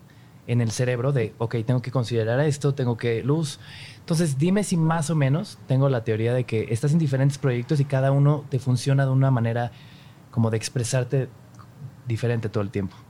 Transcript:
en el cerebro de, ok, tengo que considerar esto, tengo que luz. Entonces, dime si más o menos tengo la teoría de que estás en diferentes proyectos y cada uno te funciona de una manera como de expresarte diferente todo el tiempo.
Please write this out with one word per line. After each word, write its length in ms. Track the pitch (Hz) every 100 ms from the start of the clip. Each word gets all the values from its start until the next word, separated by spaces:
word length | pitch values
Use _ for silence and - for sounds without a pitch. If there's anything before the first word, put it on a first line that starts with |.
| - - - - -
en 160 | 120
el 80 | 110
cerebro 400 | 104 123 123 131
de, 220 | 139 107 -
ok, 160 | 113 120 113
tengo 160 | 127
que 80 | 123
considerar 480 | 131 110 117 110 123
esto, 340 | 151 143 143 139
tengo 220 | 123 113
que 260 | 120 113
luz. 360 | 127 156 151 - - - - -
Entonces, 380 | - 165 170 131
dime 260 | 180 202
si 140 | - 170
más 320 | 160 165 147
o 60 | 160
menos 420 | 135 156 214 - -
tengo 220 | 131 139
la 140 | 123
teoría 300 | 113 107 113
de 100 | 127
que 240 | 123 110 -
estás 200 | 113 147
en 80 | 165
diferentes 380 | 156 135 139 139
proyectos 400 | 139 120 123 147
y 60 | 139
cada 260 | 135 135
uno 320 | 139 143 147 143
te 100 | 127
funciona 460 | - 123 139 139 135
de 60 |
una 200 | 131 135
manera 400 | 127 117 117 120 - - - - - -
como 200 | - 113
de 60 | 110
expresarte 720 | - 135 110 131 123 139 123 - - - - - - - -
diferente 420 | 110 117 117 110
todo 120 | 107
el 60 | 101
tiempo. 260 | 101 95 - -